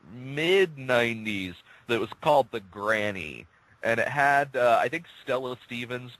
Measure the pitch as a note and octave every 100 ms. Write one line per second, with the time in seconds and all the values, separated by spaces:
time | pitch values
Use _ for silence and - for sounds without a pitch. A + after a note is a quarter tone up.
0 | - A#2 B2+ C#3 D#3+ F#3+ F#3+ C#3+ C3 B2
1 | A#2 A2+ A2 G2+ F#2 F2+ _ - - A#2
2 | A2 - E3 D3 B2+ A#2 G2 F#2 G#2 A2
3 | G#2 G2 D#2 B1 - _ _ _ A2 A2+
4 | - C3+ C#3+ C#3+ C#3+ C3+ A#2+ A2+ B2 D#3+
5 | E3+ - - B2+ B2+ B2 - A#2+ A#2+ B2
6 | B2 -